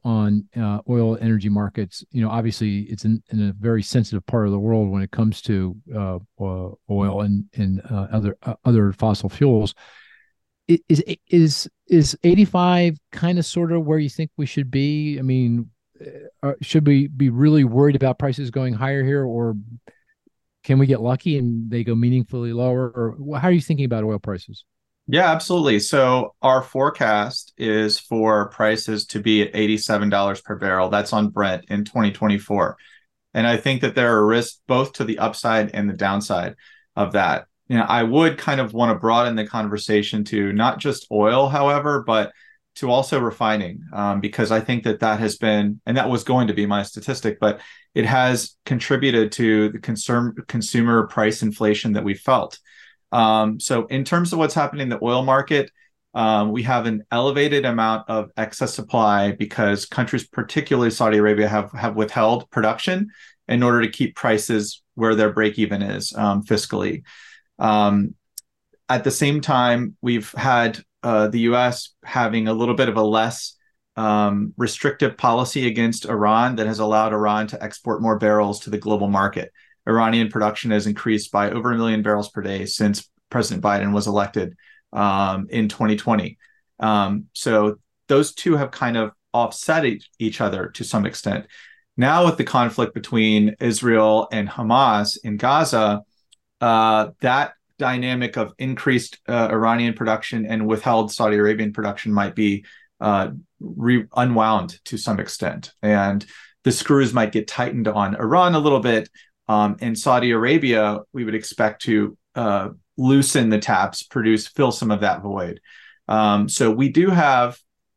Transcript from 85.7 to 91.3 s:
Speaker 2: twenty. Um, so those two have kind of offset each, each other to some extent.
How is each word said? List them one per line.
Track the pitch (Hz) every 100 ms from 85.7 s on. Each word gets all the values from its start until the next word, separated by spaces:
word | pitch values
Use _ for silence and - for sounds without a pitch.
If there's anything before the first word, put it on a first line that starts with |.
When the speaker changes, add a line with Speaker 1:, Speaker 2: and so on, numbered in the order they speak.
| - 110 107
Speaker 2:
twenty. | 120 110 90 - _ _ _ -
Um, | 110 107 98 104 -
so | - 127 107 104 104 _ _ -
those | 139 - -
two | 185 147
have | 131
kind | - 123 117
of | 107 - _
offset | 120 113 - - 160 135
each, | 101 - -
each | 110 -
other | 104 95 90
to | -
some | - 113 98
extent. | - -